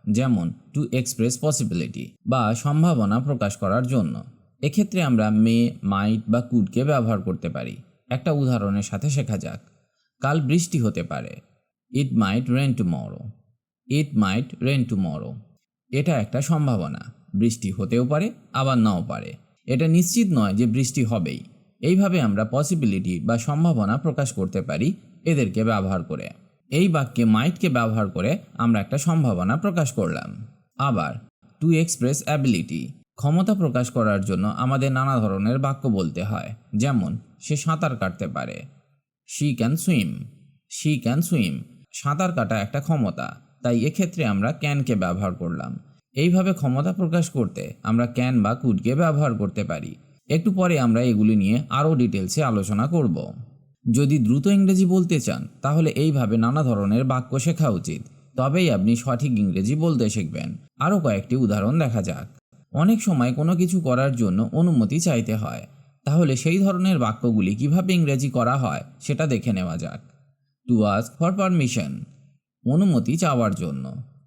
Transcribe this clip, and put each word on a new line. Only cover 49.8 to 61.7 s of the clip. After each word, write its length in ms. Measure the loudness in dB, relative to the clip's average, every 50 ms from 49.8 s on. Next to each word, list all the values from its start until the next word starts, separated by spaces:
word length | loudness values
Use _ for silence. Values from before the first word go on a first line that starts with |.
| -8 -14 -16 _ _ _ _ _ _ -2
একটু 240 | -2 0 2 0
পরে 280 | 0 2 2 2 2 2
আমরা 220 | 4 4 4 4
এগুলি 340 | 4 2 4 4 4 4 4
নিয়ে 260 | 4 4 2 2 0 0 -2
আরও 240 | -2 0 2 2 4
ডিটেলসে 500 | 2 2 2 0 -2 -4 -2 -2 0 0
আলোচনা 420 | 0 0 0 0 0 0 0 0
করব। 460 | 0 0 0 0 0 -2 -2 -6 -10 -12 -16 -18 -18 -20 _ _ _ _ _ _ 2
যদি 260 | 2 4 4 4 4 2
দ্রুত 280 | 4 4 2 2 4
ইংরেজি 380 | 4 4 6 6 4 6 4 4
বলতে 360 | 4 4 2 2 2 0 0
চান, 280 | 0 -2 -4 -4 -8 -12 -12 -6
তাহলে 280 | -2 0 2 4 2 2
এইভাবে 460 | 2 2 2 2 2 2 2 2 2
নানা 260 | 2 2 2 2 2
ধরনের 420 | 2 2 2 2 2 2 2 2 2
বাক্য 340 | 2 0 -2 -2 -2 -4 0
শেখা 300 | 0 0 0 2 2 0
উচিত, 340 | 0 -2 -4 -6 -8 -8 -10 -16 -20 -20 _ _ _
তবেই 340 | -2 0 0 2 2 2 2
আপনি 260 | 2 2 4 2 2
সঠিক 420 | 2 0 -2 -2 0 0 0 2 2
ইংরেজি 360 | 2 2 0 0 0 0 0
বলতে 340 | 0 0 0 2 2 0 0
শিখবেন। 480 | 0 -2 -4 -4 -6 -8 -8 -10 -10 -12 -16 _ _ _
আরও 220 | 0 0 0 2
কয়েকটি 360 | 2 0 0 0 -2 -2 0
উদাহরণ 420 | 0 2 2 2 0 0 0